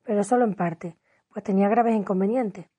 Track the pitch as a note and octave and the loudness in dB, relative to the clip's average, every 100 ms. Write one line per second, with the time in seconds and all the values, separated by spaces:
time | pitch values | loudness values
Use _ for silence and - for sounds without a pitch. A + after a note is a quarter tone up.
0 | - G#3 G3+ B3 A#3 F#3 F3 E3 E3+ - | -2 -2 2 2 2 0 -4 -6 -14 -16
1 | _ _ _ A3 G#3 F#3+ G3+ A3+ A#3 A3 | _ _ _ -10 -2 2 4 2 2 0
2 | F#3+ F#3 G3 B3+ A3 F3+ E3 | 0 0 0 0 -4 -8 -20